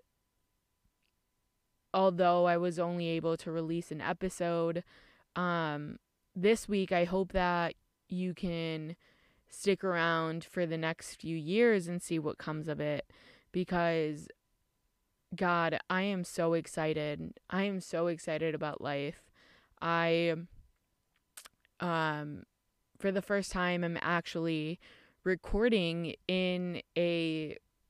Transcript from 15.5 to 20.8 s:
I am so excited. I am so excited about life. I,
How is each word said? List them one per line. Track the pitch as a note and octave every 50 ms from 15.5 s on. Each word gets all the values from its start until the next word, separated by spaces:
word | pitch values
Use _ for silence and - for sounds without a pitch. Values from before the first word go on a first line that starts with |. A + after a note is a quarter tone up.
| F3 E3+ E3 E3 D#3 - - -
I | F3+ F#3 F#3+
am | G3+ G3 F#3 F3
so | - - - E3+ E3 E3
excited. | E3 E3 - - E3+ D#3 D#3 D#3 D#3 D3+ D3+ D3 D#3 D#3+ E3 - - _ -
I | F3+ F#3+ G3
am | G3+ G3 F#3
so | - - - E3 E3+ F3
excited | E3 E3 - F3 D#3 D#3 E3 D#3+ D#3
about | D3 D#3 D3 - -
life. | - C#3 C#3+ C#3+ C#3+ D3+ - - - _ _ _ - - - _ _ _ _ -
I, | - E3+ E3+ E3+ E3+ E3 E3 E3+ E3+ E3+ D#3+ E3 E3+ - - - - _ _ _